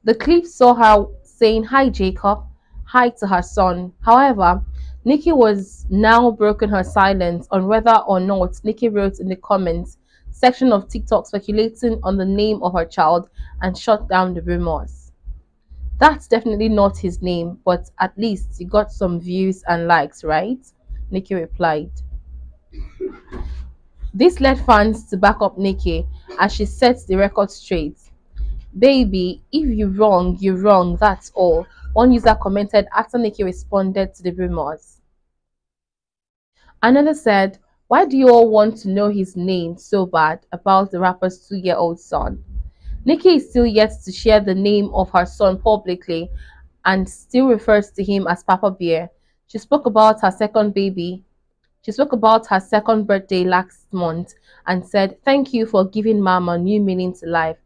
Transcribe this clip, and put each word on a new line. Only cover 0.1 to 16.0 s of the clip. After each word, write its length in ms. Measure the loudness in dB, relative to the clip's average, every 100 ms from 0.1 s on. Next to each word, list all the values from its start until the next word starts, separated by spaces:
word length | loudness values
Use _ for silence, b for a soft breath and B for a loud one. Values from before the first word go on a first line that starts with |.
clip 320 | 0 4 2 2
saw 300 | 4 4 6
her 320 | 6 6 2 -12
saying, 400 | _ _ 2 2
"Hi, 260 | 0 2 2
Jacob," 540 | 0 -4 0 -2 -2 -8 -20 _ -18
hi 260 | -2 0 0
to 160 | -2 -2
her 160 | -2
son. 520 | -2 0 0 -2 -8 _
However, 640 | 4 4 4 2 0 0 -6 B B B
Nicki 280 | -2 0 2
was 560 | 4 4 2 -6 -14 -4
now 400 | 0 4 4 4
broken 400 | 2 -2 0 -2
her 140 | -2
silence 640 | -2 0 2 2 -2 -4 -4
on 160 | -2 0
whether 320 | 2 4 2 2
or 120 | -2
not 440 | 0 -2 -4 -4
Nicki 260 | -8 -2 -2
wrote 300 | 0 -2 -4
in 80 | -10
the 100 | -10
comments 600 | -2 -2 0 -4 -8 _ _ _ -20
section 420 | 2 2 4 2
of 160 | 2 -2
TikTok 380 | -10 -2 -2 0
speculating 760 | -10 -4 -2 -2 -2 -4 -2
on 140 | -2 -2
the 80 | -2
name 360 | 0 0 0
of 120 | -2
her 120 | -2 -4
child 420 | 0 2 2 -2 b b b
and 120 | -6 -4
shut 320 | 0 -2 0
down 280 | 0 0 -4
the 80 |
rumors. 560 | -6 -4 -4 -6 -10 -18 -20 _ -18 -18 _ _ _ -14 -10
"That's 280 | 2